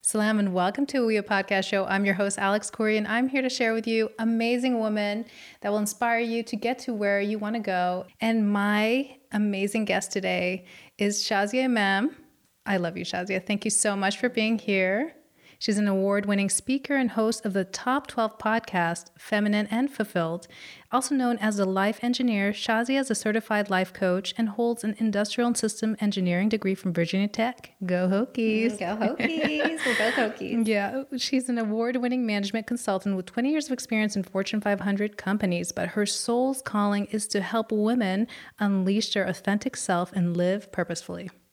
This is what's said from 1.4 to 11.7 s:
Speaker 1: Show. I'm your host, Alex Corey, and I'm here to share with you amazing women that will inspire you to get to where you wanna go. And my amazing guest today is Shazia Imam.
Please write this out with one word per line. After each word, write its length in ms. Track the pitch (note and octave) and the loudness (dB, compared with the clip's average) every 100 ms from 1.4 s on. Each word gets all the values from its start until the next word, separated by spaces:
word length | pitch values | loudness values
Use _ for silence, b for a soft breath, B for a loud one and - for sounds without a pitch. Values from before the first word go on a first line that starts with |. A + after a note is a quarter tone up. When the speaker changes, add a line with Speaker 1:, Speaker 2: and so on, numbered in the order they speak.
| G3 G3 F#3+ | 2 0 2
Speaker 1:
Show. 160 | G3 F#3+ | 0 0
I'm 180 | G3 | 2
your 100 | G3+ | 2
host, 220 | F#3 G3+ G3 | 2 0 0
Alex 300 | G3 G#3 G#3 | 0 0 -2
Corey, 280 | - A3 G#3+ | -2 0 2
and 100 | G#3 | 0
I'm 220 | A3 C4 | 0 0
here 140 | C4+ | 0
to 60 | B3+ | -2
share 240 | B3+ A#3 | 0 0
with 140 | A3+ A3+ | 0 0
you 240 | A3+ A3 - | 0 0 0
amazing 640 | A3+ A3+ A3+ A#3+ B3+ A#3+ | 0 2 2 2 2 0
women 440 | A3 G#3+ G#3 G#3 A#3 B B B | 0 0 0 -2 -6 B B B
that 100 | G#3 | -2
will 80 | G#3 | 0
inspire 400 | G#3 - A#3+ A#3 | 0 0 0 2
you 240 | A#3 A#3 | 0 -2
to 120 | A#3 G#3+ | -2 -4
get 240 | A#3 B3 | -2 -4
to 120 | - | -4
where 280 | A3 G3+ G3+ | -2 2 2
you 180 | G#3 G#3+ | 0 -2
wanna 220 | G#3 A#3 | -2 -4
go. 460 | G3+ F#3 F3+ F3+ - _ | -2 0 0 -2 -6 _
And 300 | A3+ A3+ G#3 | 0 2 4
my 640 | G3+ G3+ G#3 G#3+ B3+ C#4 - _ | 4 2 2 2 2 -2 -10 _
amazing 540 | G#3+ G#3 G3 G3+ A3 | 0 0 0 0 0
guest 260 | G#3 G#3+ - | 0 0 0
today 540 | G3+ F#3 F3+ F3+ F#3 - B B - | -4 -2 0 -2 -4 -10 B B -2
is 240 | G3+ G#3 | -2 0
Shazia 420 | - G3+ G#3 B3+ | 0 0 0 0
Imam. 520 | C4 | 2